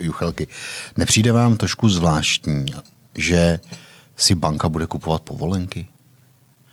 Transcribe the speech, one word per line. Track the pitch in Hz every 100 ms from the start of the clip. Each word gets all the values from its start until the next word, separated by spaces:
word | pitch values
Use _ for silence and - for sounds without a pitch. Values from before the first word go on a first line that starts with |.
Juchelky. | 85 - 85 - 78 - - - - -
Nepřijde | - - 113
vám | 117 120 110
trošku | 92 - 113
zvláštní, | 92 82 76 76 - - 71 67 - - _ _
že | - 78 87 85 85 - - - - _ -
si | -
banka | 87 80 76 82
bude | 80 80
kupovat | 78 80 80
povolenky? | - 71 76 95 90 - 95 _ _ _ _ _ _ _ _